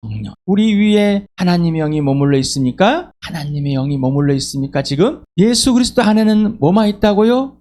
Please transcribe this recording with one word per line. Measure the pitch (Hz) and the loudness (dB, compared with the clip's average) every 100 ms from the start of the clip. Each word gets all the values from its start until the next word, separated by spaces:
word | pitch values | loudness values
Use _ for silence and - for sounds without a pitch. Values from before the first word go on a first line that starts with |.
성령. | 110 107 104 - - | -10 -10 -12 -14 -4
우리 | 196 220 202 | 0 2 2
위에 | 208 208 208 202 202 - | 2 2 2 -2 -6 -4
하나님의 | 180 175 170 160 | 0 0 0 -2
영이 | 151 151 | -2 -2
머물러 | 143 139 139 139 | 0 0 2 0
있습니까? | 131 143 127 123 196 311 359 _ | 0 -2 -4 0 0 0 -6 _
하나님의 | - 160 147 147 143 | -14 -10 -8 -6 -4
영이 | 135 139 139 | -4 -2 -2
머물러 | 131 139 143 139 | -2 0 0 0
있습니까? | 135 139 135 143 | -4 -6 -4 -4
지금 | 139 143 214 311 - - | -4 0 0 -2 -8 0
예수 | 208 240 - | 2 2 2
그리스도 | 247 247 - | 2 2 0
안에는 | 214 214 220 214 214 - | 2 4 2 2 0 0
뭐만 | 139 196 208 | 2 2 2
있다고요? | 208 214 202 220 247 277 - | 0 0 2 2 2 -2 -10